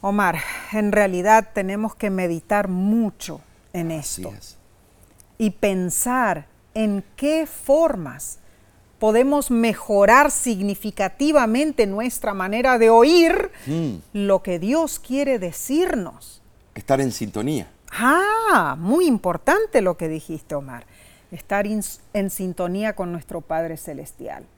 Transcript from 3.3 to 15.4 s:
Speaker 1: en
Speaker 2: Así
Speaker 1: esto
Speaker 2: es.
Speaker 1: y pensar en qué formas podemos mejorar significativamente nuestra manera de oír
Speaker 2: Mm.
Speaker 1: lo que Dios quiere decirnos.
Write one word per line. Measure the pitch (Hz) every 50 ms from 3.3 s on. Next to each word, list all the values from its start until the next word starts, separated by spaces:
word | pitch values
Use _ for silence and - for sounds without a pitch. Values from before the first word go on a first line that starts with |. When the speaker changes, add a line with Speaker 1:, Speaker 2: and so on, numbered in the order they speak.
| 156 151 - _ _ _ _ _ _
Speaker 1:
en | 180 170 165
Speaker 2:
Así | 160 156 139 - - 95 92
Speaker 1:
esto | - 101
Speaker 2:
es. | 98 - - - - _ _ _ _ _ _ _ _ - _ _ _ - _ _
Speaker 1:
y | _ 226 214
pensar | 185 - - 202 190 185 180 175 - - - 247 247 262 247 208 175 151 143 _ _ _ _ _ _
en | 214 220 214 202 196 - - -
qué | - 269 285 311 320 320
formas | 294 - - - - 277 311 330 320 277 185 165 135 123 131 - - - - _ - _ _ _ _ _ _ _ _ _ _
podemos | - 214 214 233 254 277 294 294 277 -
mejorar | 254 226 233 233 208 - - - 214 202 202 202 233 269 294 294
significativamente | 285 - - 247 226 185 196 202 196 - - 214 - - 196 185 - - 277 302 311 294 247 220 220 247 302 311 285 - 220
nuestra | 202 190 208 233 254 - - - 214 202
manera | 190 185 190 208 226 247 269 254
de | 233 226 226
oír | 226 226 233 294 339 359 330 330 359 370 392 - - - -
Speaker 2:
Mm. | 131 147 165 165 143 104 80 - _ _
Speaker 1:
lo | 208 202 202 196 185 -
que | 196 180 170
Dios | 170 208 269 320 330 294 - -
quiere | - - 254 277 285 277 262
decirnos. | 226